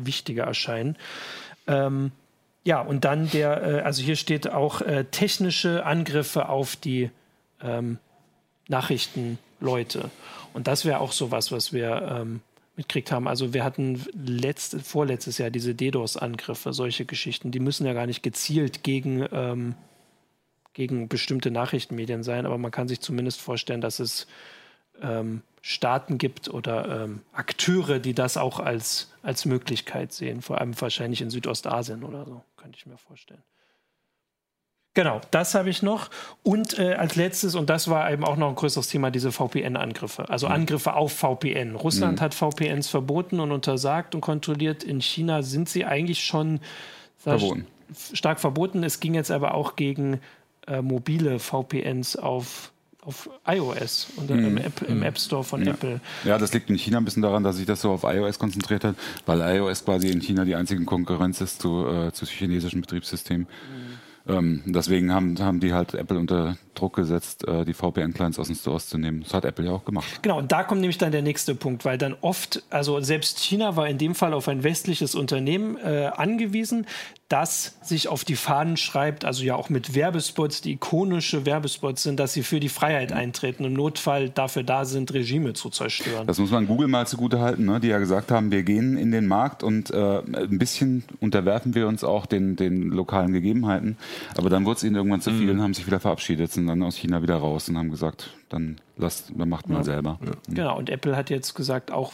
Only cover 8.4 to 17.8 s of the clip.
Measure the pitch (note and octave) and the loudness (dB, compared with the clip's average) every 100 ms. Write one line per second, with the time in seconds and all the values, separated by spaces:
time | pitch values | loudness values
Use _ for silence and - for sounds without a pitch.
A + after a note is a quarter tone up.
8.4 | _ _ - C3 B2 B2+ - - A#2+ A#2 | _ _ -2 -2 2 0 -2 -4 -6 -6
9.4 | _ - C3 B2 A2+ - - - - - | _ -4 -2 0 -2 -6 -8 -12 -18 -18
10.4 | - - B2+ D3 D#3+ C3+ C3+ - B2 A#2 | -12 -4 0 2 2 2 0 -2 -2 -2
11.4 | - A#2+ - B2 A#2 A2+ C#4+ B2 A2+ A2+ | -2 -4 -4 -2 -2 -2 -4 -6 -6 -8
12.4 | _ _ _ - - C3+ - B2+ B2 B2 | _ _ _ -12 -4 -4 -2 -2 -2 -2
13.4 | B2+ B2+ C3 C#3 C3+ B2+ - F#3+ B2+ B2 | -2 0 -2 -2 -2 -4 -8 -10 -4 -2
14.4 | C3+ - - D3+ C#3 D3 C#3 B2 - A#2 | -2 -4 -8 -8 -4 -2 0 -2 -4 -4
15.4 | A#2 A#2+ A#2+ A#2 C3 C3 A2+ - A#2+ A2+ | -2 -2 -4 -2 -2 -2 -4 -4 -6 -6
16.4 | - A#2 C3+ B2+ B2 - A#2+ - A#2+ - | -8 -8 -6 -4 -4 -4 -6 -6 -6 -6
17.4 | B2+ B2 C3 - | -6 -2 -2 0